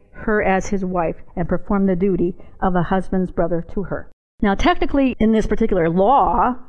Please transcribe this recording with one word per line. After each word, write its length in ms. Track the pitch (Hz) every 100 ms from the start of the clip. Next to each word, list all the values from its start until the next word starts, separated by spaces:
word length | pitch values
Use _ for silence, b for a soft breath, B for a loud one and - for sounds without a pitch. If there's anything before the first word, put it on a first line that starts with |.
| -
her 300 | - - 214
as 260 | 190 208 226
his 160 | 202
wife 320 | 190 180 165 165 -
and 140 | - 165
perform 380 | 185 - 202 196
the 100 | 180
duty 400 | 196 175 175 - B B
of 140 | 190
a 100 | 180
husband's 480 | 165 190 180 190 180
brother 320 | - 175 170 170
to 100 | -
her." 260 | 175 - - - _ -
Now, 140 | 208
technically, 640 | 196 302 349 320 277 269 -
in 140 | 220
this 140 | 220 202
particular 440 | 208 226 190 165
law, 680 | 170 196 269 180 175 214 247